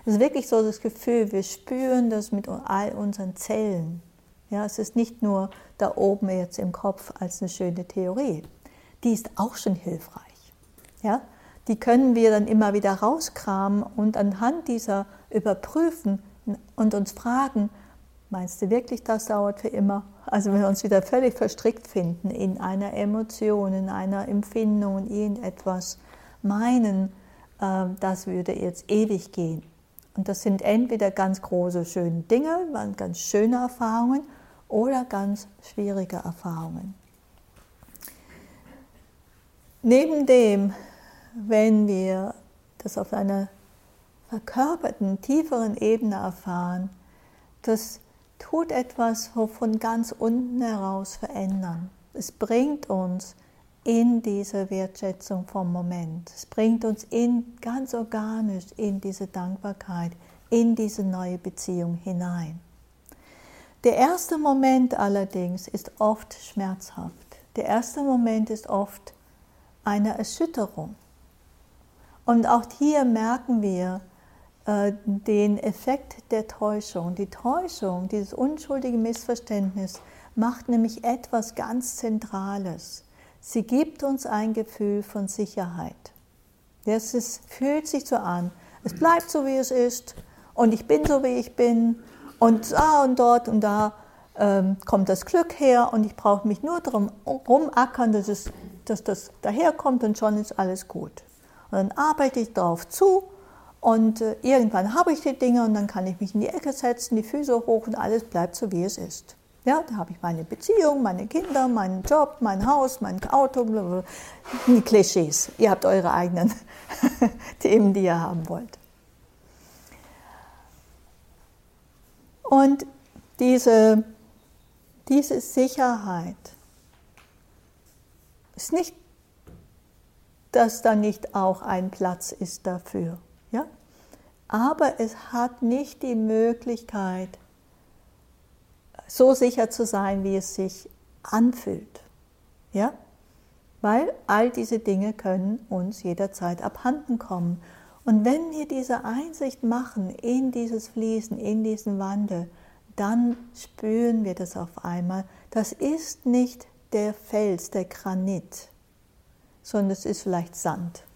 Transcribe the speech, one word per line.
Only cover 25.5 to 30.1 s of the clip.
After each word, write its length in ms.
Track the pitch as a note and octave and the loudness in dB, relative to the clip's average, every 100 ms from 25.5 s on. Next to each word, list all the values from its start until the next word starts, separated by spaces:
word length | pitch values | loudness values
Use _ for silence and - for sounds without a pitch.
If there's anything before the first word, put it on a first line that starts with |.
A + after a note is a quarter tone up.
| F#3 G3 F#3 F3 - - - - - | -6 -4 -4 -6 -12 -18 -20 -20 -6
meinen, 680 | G3+ G#3 A#3 B3+ G#3+ F#3+ F#3+ - - - - - | -4 0 2 2 2 2 -2 -6 -20 -20 -20 -6
ähm, 340 | G3 F#3+ F#3 F#3+ | -4 -2 -2 -2
das 280 | F#3+ F#3 - | -4 -4 -4
würde 260 | F3+ F3 | -4 -4
jetzt 380 | F#3+ F3+ F3 - | -4 -4 -6 -2
ewig 400 | G#3+ G#3+ G3 - | 0 2 -2 -4
gehen. 320 | - E3 D#3+ - _ _ - - | -4 -4 -4 -10 _ _ -20 -10